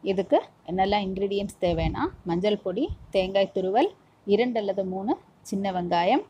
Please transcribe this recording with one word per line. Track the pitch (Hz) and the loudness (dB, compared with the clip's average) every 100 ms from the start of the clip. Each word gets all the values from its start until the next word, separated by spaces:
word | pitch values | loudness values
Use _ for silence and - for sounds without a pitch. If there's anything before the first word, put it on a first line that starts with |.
| - | -2
இதுக்கு | 190 190 302 - _ - | -2 2 2 0 _ -8
என்னெல்லாம் | 180 196 208 196 | 0 2 0 -2
ingredients | 190 196 202 202 - | -4 -2 -2 -6 -2
தேவைன்னா, | 180 165 160 - 330 - - | -2 0 -2 -2 -4 -6 -4
மஞ்சள் | 170 202 208 | 0 0 0
பொடி, | 196 185 320 - - 196 | -2 -2 -4 -6 -4 -2
தேங்காய் | 185 196 190 - | 0 2 2 0
துருவல், | 185 208 349 - _ _ - | 0 2 2 -2 _ _ 0
இரண்டு | 202 247 233 | 2 2 0
அல்லது | 202 196 190 | -2 -2 -2
மூணு | 185 202 320 _ _ - | -4 -2 -4 _ _ -8
சின்ன | 196 196 180 | -4 -2 -2
வெங்காயம் | 175 175 180 269 415 | 0 0 2 2 0